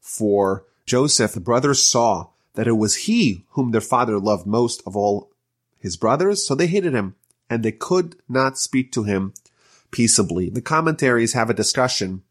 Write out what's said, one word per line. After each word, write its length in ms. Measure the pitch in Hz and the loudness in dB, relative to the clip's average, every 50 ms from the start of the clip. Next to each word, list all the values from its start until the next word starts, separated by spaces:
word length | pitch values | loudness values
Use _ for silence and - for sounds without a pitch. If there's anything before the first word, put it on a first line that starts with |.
for 640 | _ - - - 110 104 101 101 98 95 98 95 - _ _ _ _ | _ -12 -8 -2 0 2 2 4 2 2 0 -4 -8 _ _ _ _
Joseph. 460 | - - 123 139 151 - - 120 104 - | -2 0 2 2 2 2 2 2 0 -2
The 80 | 104 | -6
brothers 420 | 87 104 120 123 135 143 139 - - | -2 0 0 2 2 2 0 2 2
saw 460 | - - 123 117 113 101 85 87 - _ _ _ _ _ | 2 2 4 2 2 2 0 -4 -12 _ _ _ _ _
that 120 | - 113 | -4 0
it 60 | 117 117 | 0 2
was 220 | 110 107 104 - | 2 2 0 0
he 500 | - - - 220 233 190 135 98 85 - _ | -2 -2 0 0 2 2 2 0 -2 -10 _
whom 220 | _ - 135 123 113 | _ -4 -2 0 0
their 100 | 110 104 | -2 -2
father 360 | - - 120 123 117 107 101 | 0 0 0 2 2 0 0
loved 280 | 95 104 104 95 85 | 2 0 0 0 0
most 360 | 101 104 117 120 117 - - - | -2 0 2 2 0 -2 -6 -12
of 100 | - 92 | -8 -4
all 340 | 104 101 104 101 104 - _ _ _ _ _ _ _ _ _ _ _ | 0 0 2 0 0 -4 _ _ _ _ _ _ _ _ _ _ _
his 200 | _ 101 85 85 | _ -10 -8 -2
brothers, 480 | - 110 123 151 180 196 208 190 - | 0 0 2 2 2 0 0 0 -2
so 80 | - 139 | -2 0
they 120 | 135 175 | 0 0
hated 280 | 170 170 208 185 175 135 | 0 2 0 0 0 0
him, 200 | 117 101 95 98 _ _ _ _ _ _ _ | -2 -2 -4 -8 _ _ _ _ _ _ _
and 120 | 120 117 113 | -4 -2 -2
they 100 | 113 107 | -2 -4
could 440 | - - - 180 185 180 170 - _ _ | -4 -4 -2 0 0 0 -2 -6 _ _
not 320 | _ 123 131 131 135 131 - | _ 0 0 0 0 0 -4
speak 320 | - - - 131 131 131 - | -8 -2 -2 -2 -2 -2 -4
to 100 | 123 110 | -4 -2
him 320 | 101 101 95 95 98 - - _ _ _ _ _ _ _ _ _ _ | 0 0 -2 -2 -4 -8 -14 _ _ _ _ _ _ _ _ _ _
peaceably. 580 | - - 117 113 - - 104 82 85 87 92 87 | -2 0 2 2 4 2 2 0 0 -2 -4 -4
The 140 | 90 120 117 | -4 -6 -4
commentaries 720 | - 156 156 165 165 156 160 151 131 123 120 117 113 - | -2 -2 0 0 0 0 0 0 2 2 2 2 0 0
have 160 | 120 113 113 | 0 0 0
a 40 | 117 | 0
discussion. 680 | 98 107 - - - 127 127 - - 104 92 95 92 _ _ | 0 0 -2 0 0 0 0 0 -4 -4 -6 -6 -10 _ _